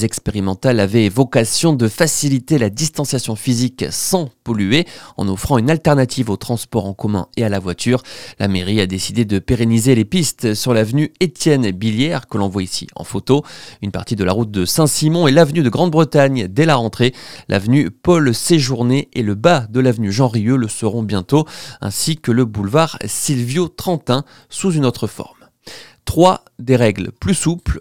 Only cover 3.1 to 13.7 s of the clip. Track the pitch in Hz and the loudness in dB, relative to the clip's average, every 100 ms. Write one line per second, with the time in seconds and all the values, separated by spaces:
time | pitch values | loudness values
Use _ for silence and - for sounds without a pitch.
3.1 | 131 - 110 - 120 123 - 76 - - | -4 -4 -4 -2 0 0 -4 -6 -6 -2
4.1 | 190 147 _ - 110 95 139 175 - - | -2 -4 _ -6 -2 0 0 -2 -10 -16
5.1 | - 98 95 - 131 120 160 160 143 127 | -6 -4 -4 0 0 2 0 2 2 2
6.1 | - 110 98 - 117 - 117 98 95 104 | -2 -4 -4 -4 -6 -4 -4 -4 -4 -2
7.1 | 104 82 - 110 101 92 87 120 127 - | -2 -4 -2 -2 -2 -4 -4 0 0 -2
8.1 | - - - 101 95 90 107 92 92 - | -18 -14 -6 -2 -2 0 0 0 -2 -4
9.1 | 104 107 98 - 123 113 113 117 120 104 | -2 0 0 0 0 2 2 4 2 2
10.1 | 185 147 - 117 107 127 113 107 139 151 | 0 -2 -2 -2 -2 0 0 2 0 -2
11.1 | - 185 - 160 139 110 92 110 107 147 | -2 -4 0 2 2 0 -2 -2 0 0
12.1 | 160 - 107 98 95 92 - - - 82 | -2 -4 -2 -2 -2 -4 -6 -10 -14 -8
13.1 | - - 139 - - - | -4 2 2 0 -14 -20